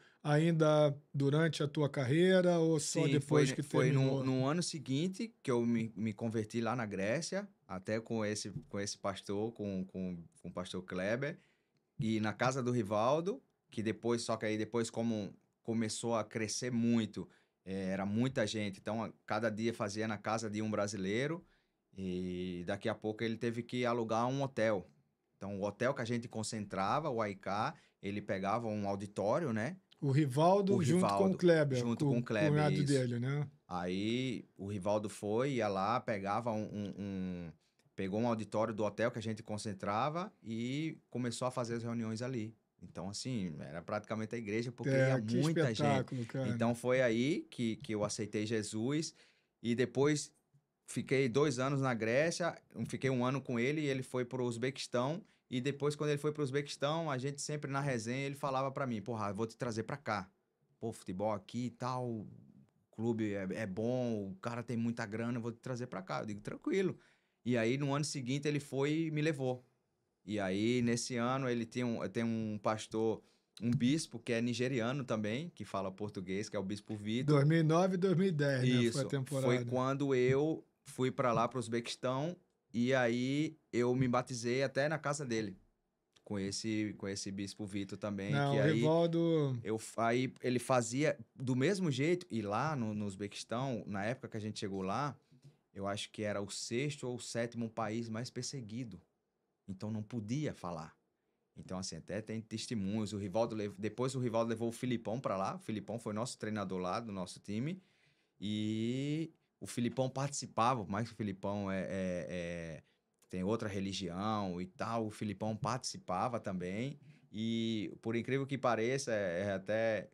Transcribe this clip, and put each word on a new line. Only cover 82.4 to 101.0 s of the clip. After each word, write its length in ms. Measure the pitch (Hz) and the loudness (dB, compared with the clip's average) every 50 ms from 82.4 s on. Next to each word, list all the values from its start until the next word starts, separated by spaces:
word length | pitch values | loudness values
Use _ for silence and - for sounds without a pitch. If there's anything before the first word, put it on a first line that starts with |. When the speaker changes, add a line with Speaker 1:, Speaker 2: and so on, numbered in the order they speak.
| _ _ _ _ _ _ - | _ _ _ _ _ _ 0
Speaker 2:
e 220 | 113 120 123 135 | 2 4 4 6
aí 640 | 131 123 117 117 123 127 131 135 143 156 160 156 - _ _ | 6 6 4 4 2 2 2 2 2 0 0 -4 -8 _ _
eu 240 | - 117 123 123 123 | 0 2 4 4 4
me 140 | 131 131 127 | 4 4 4
batizei 540 | 120 123 127 - 131 117 113 120 120 131 139 | 4 2 2 0 -4 -4 -2 0 0 0 0
até 260 | 127 - 131 139 151 | 0 0 0 0 0
na 100 | 160 147 | 0 -2
casa 260 | - 143 147 147 147 | -2 -4 -4 -4 -2
dele, 320 | 123 113 113 110 98 92 - - _ _ _ _ _ _ _ _ _ _ _ _ | -2 -2 -2 -2 -2 -6 -10 -16 _ _ _ _ _ _ _ _ _ _ _ _
com 140 | - 104 101 | -6 -4 -2
esse, 560 | 95 98 98 - - 113 110 107 107 104 95 | -2 -2 -4 -4 -2 -2 0 0 0 -2 -4
com 100 | - - | -6 -6
esse 240 | 98 98 98 - 101 | -6 -6 -6 -6 -6
Bispo 360 | 98 98 101 98 - - 107 | -6 -6 -6 -6 -6 -8 -8
Vitor 300 | 98 98 101 98 95 104 95 | -6 -4 -4 -4 -6 -6 -6
também, 340 | - 107 104 98 98 101 143 | -4 -4 -4 -4 -2 0 2
Speaker 1:
Não, 200 | 143 143 143 139 | 2 2 4 4
Speaker 2:
que 60 | 139 | 4
Speaker 1:
o 40 | 139 | 4
Speaker 2:
aí 100 | - - - | 4 4 4
Speaker 1:
Rivaldo 800 | - 151 160 165 170 170 165 165 170 165 165 156 147 139 131 117 107 | 4 4 4 4 4 4 2 2 2 4 4 4 2 2 0 -2 -2
Speaker 2:
eu, 180 | - 110 110 - - - - | -4 -4 -4 -4 -6 -2 0
aí 360 | 113 117 120 127 131 131 - - | 2 4 4 2 2 0 -4 -4
ele 180 | - 127 123 120 | -2 0 0 0
fazia 580 | - - 131 127 117 107 120 135 151 151 - - 117 - _ | 2 2 2 2 2 2 0 2 2 2 2 0 -6 -14 _
do 180 | - 135 127 131 | -6 -2 0 2
mesmo 360 | 127 131 160 208 185 185 160 | 4 4 4 4 2 2 0
jeito, 360 | 131 120 139 160 180 175 - - | 0 2 2 2 2 0 -2 -4
e 100 | - 113 101 | -6 -4 -2
lá 320 | 98 101 113 135 160 156 | -2 0 0 0 0 0
no, 200 | 135 113 110 107 | -2 -2 -2 -2
no 100 | 107 104 | -2 -4
Uzbequistão, 800 | 101 95 95 101 101 - - - - 113 117 131 139 123 104 - | -4 -4 -6 -8 -8 -8 -10 -8 -6 -4 -2 -2 -2 -2 -4 -4
na 180 | - 101 98 98 | -6 -4 -2 -2
época 240 | 110 120 - - 110 | -2 -2 -4 -6 -8
que 80 | - 113 | -8 -6
a 20 | |
gente 180 | 101 107 110 - | -6 -6 -6 -6
chegou 240 | - 101 98 98 95 | -6 -4 -4 -2 -2
lá, 340 | 92 98 120 143 143 123 - _ _ - - - - - _ _ _ _ | -2 -2 -2 -2 -4 -6 -10 _ _ -20 -20 -20 -20 -20 _ _ _ _
eu 140 | 101 98 | -6 -4
acho 240 | 98 101 104 - - | -4 -4 -4 -6 -8
que 120 | - - 107 | -8 -4 -4
era 180 | 104 101 101 | -2 -2 -2
o 100 | 101 98 | -4 -6
sexto 560 | - - - - 117 120 139 151 147 - - | -6 -8 -6 -4 -2 -2 -2 -2 -4 -4 -6
ou 100 | 123 123 | -6 -6
o 40 | 117 | -6
sétimo 480 | - - - 117 117 120 - 117 117 110 | -8 -6 -4 -4 -4 -4 -4 -4 -6 -4
país 400 | 110 - 110 107 110 117 117 117 | -4 -4 -4 -2 -2 -4 -4 -4
mais 220 | 107 113 123 117 | -6 -6 -8 -8
perseguido. 720 | - 120 123 - - 139 117 101 107 120 135 113 92 82 - _ _ _ _ _ _ _ _ _ _ _ _ | -8 -8 -8 -8 -8 -8 -10 -10 -8 -10 -8 -10 -12 -14 -18 _ _ _ _ _ _ _ _ _ _ _ _
Então 240 | - 95 95 113 107 | -12 -10 -8 -6 -6
não 120 | 110 107 107 | -4 -6 -6
podia 500 | 107 - 120 104 101 123 151 151 113 87 | -6 -6 -6 -4 -4 -4 -2 -2 -4 -6
falar. 420 | - - 87 87 80 78 76 - _ | -6 -6 -6 -6 -6 -8 -12 -14 _